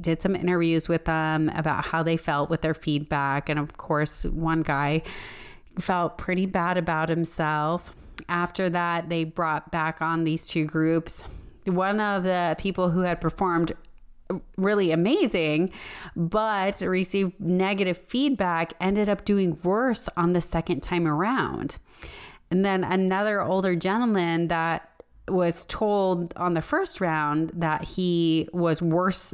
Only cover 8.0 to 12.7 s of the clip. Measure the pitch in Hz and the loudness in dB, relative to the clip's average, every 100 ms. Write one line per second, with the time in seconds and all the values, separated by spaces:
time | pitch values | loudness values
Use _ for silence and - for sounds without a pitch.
8 | - - - 175 175 - 185 175 170 170 | -20 -16 -4 -2 -2 0 0 0 0 -2
9 | 160 170 160 160 165 151 - 170 160 160 | -2 -2 -2 -2 -2 -2 -2 -2 -2 -2
10 | 160 165 160 160 - 165 151 160 160 165 | -2 0 0 0 -2 -2 0 2 2 2
11 | 160 - - - - - - 180 190 208 | 0 -8 -12 -16 -18 -8 -2 0 2 0
12 | 214 202 185 180 175 156 196 | 0 0 0 0 0 0 -2